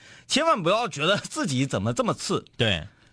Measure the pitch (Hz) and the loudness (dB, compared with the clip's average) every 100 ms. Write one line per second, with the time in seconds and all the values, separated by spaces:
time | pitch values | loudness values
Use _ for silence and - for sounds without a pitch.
0 | - - - 254 320 269 165 214 233 143 | -20 -18 -2 2 4 2 2 0 0 -2
1 | 156 202 - 311 233 127 139 107 107 123 | 0 0 -2 -4 -2 0 0 0 -2 0
2 | 196 139 - 156 - - 113 87 80 _ | -2 -2 -2 -4 -4 -2 0 0 -4 _
3 | _ | _